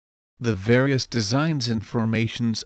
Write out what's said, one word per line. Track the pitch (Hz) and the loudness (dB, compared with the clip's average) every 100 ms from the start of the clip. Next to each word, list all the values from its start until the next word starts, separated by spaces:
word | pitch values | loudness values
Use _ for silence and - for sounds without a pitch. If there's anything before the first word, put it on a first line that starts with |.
| _ _ _ - | _ _ _ -6
The | 120 101 | -2 0
various | 101 120 139 131 - | 4 4 4 0 -2
designs | 117 101 131 160 147 120 | -4 0 0 0 -2 -2
and | 110 | -4
formations | 98 120 110 110 113 - 117 110 | -4 -2 0 0 0 -2 -2 -2